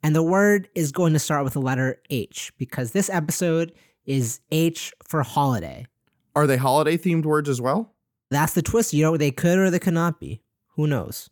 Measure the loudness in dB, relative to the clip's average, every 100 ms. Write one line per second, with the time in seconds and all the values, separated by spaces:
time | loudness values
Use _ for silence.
0 | 2 2 2 4 4 4 0 -4 -4 0
1 | 2 2 0 -2 -2 -2 -2 0 -2 -4
2 | _ -6 -6 -10 -16 _ -8 -6 -4 -2
3 | -2 -2 -2 -2 0 0 -2 -8 _ _
4 | -4 -2 -2 -4 _ 0 0 -2 -14 -16
5 | -8 -4 -2 0 0 0 -6 -14 -18 _
6 | _ _ _ 0 2 4 2 2 2 0
7 | 0 0 2 0 0 -2 0 -2 -2 _
8 | _ _ _ 0 0 0 0 0 0 2
9 | 2 2 0 0 2 4 4 2 0 0
10 | 0 -4 -10 -12 _ _ _ -4 0 0
11 | -4 -10 -16